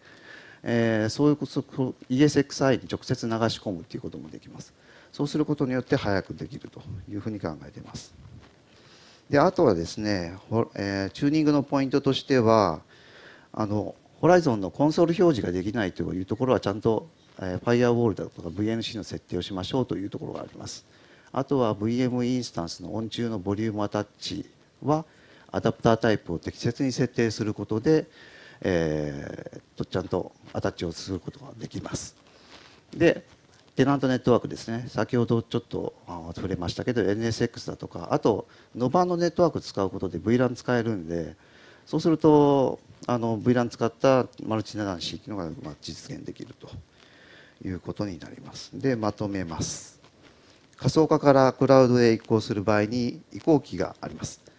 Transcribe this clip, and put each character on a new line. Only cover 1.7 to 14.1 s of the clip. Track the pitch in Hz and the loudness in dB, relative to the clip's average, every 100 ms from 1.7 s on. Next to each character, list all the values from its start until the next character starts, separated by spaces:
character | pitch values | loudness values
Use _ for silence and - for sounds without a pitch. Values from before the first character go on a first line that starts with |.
| - 131 - - | -4 -4 -6 -2
イ | 127 | 4
ー | |
エ | 147 | 4
ス | 147 | 4
エ | |
ッ | 135 | 0
ク | - | 2
ス | |
ア | 135 | 2
イ | 110 | 2
に | - | -2
直 | 98 | -8
接 | - 127 117 | -4 -4 -2
流 | |
し | 113 113 - | 0 0 0
込 | 113 | -6
む | 87 | -8
っ | |
て | 78 - | -8 -12
い | |
う | |
こ | 80 | -10
と | 82 | -12
も | 76 | -14
で | - | -18
き | - | -20
ま | - | -20
す。 | - _ _ - - | -20 _ _ -20 -14
そ | - 147 | -6 -4
う | |
す | 156 | -2
る | 151 | 0
こ | 147 | 0
と | 135 | 0
に | |
よ | 127 | -2
っ | |
て | - 135 | 0 0
早 | 104 98 | 2 0
く | - | -2
で | 82 76 | -10 -12
き | - | -14
る | - | -16
と | - - - - | -18 -14 -14 -10
い | 101 | -10
う | |
ふ | 110 | -8
う | |
に | 104 | -8
考 | 87 73 69 | -8 -10 -14
え | |
て | - | -18
い | |
ま | - - | -16 -18
す。 | - - - - - _ _ _ - - - - - | -18 -20 -20 -20 -20 _ _ _ -20 -20 -20 -20 0
で、 | 143 | 4
あ | 170 | 4
と | - 151 | 4 4
は | 85 | 4
で | 85 | 0
す | - | -4
ね、 | 107 98 85 92 - | -4 -2 -4 -10 -4
ほ-、 | 110 - - | -2 -2 -4
え | 101 98 95 | -4 -2 -4
ー、 | |
チ | - | -2
ュ | 143 | 0
ー | |
ニ | 156 | 2
ン | 151 | 2
グ | |
の | 147 | 2
ポ | - 139 | 2 -2
イ | 135 | 0
ン | |
ト | 139 | 0
と | 135 | 0
し | 131 | -2
て | - 131 | 2 4
は、 | 113 113 92 78 - - - - - - _ | 6 6 6 0 -8 -20 -20 -20 -20 -20 _
あ | - 107 | -6 -4
の、 | 104 95 - _ | -2 -6 -10 _